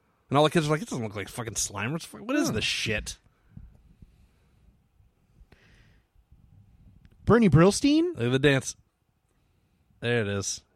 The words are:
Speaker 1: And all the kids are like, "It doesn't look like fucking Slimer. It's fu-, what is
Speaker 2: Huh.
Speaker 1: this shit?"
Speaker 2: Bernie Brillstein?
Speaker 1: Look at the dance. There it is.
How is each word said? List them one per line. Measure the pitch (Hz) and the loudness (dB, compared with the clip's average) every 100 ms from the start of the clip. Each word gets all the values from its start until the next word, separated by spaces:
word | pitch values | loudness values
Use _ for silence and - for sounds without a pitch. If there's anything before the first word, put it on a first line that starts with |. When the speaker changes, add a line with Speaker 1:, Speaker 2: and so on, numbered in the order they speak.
| _ _ - | _ _ -2
Speaker 1:
And | 139 | 2
all | 151 | 4
the | |
kids | 175 147 | 2 0
are | |
like, | 151 | -2
"It | 233 | -4
doesn't | 147 | -8
look | 110 101 | -8 -8
like | 95 | -10
fucking | - 113 98 | -8 -8 -6
Slimer. | - 101 107 165 | -6 -6 -6 -6
It's | - | -10
fu-, | - | -14
what | 208 294 | -6 -2
is | 262 | -2
Speaker 2:
Huh. | |
Speaker 1:
this | 107 | -2
shit?" | - - - 104 - - _ _ _ - - - _ _ - _ _ _ _ _ _ _ _ _ _ _ _ _ - _ _ _ _ _ _ _ _ _ _ _ _ _ _ _ _ _ - | -4 -4 -4 -6 -6 -14 _ _ _ -20 -20 -20 _ _ -20 _ _ _ _ _ _ _ _ _ _ _ _ _ -20 _ _ _ _ _ _ _ _ _ _ _ _ _ _ _ _ _ 2
Speaker 2:
Bernie | 220 214 | 4 6
Brillstein? | 143 185 196 277 311 349 320 | 6 6 4 2 2 2 -2
Speaker 1:
Look | 120 | -2
at | |
the | 131 | 2
dance. | 143 135 - - _ _ _ _ _ _ _ _ _ _ _ - | 2 2 -2 -12 _ _ _ _ _ _ _ _ _ _ _ -8
There | 117 120 | -2 -2
it | 101 | -2
is. | 101 95 - _ | -4 -6 -8 _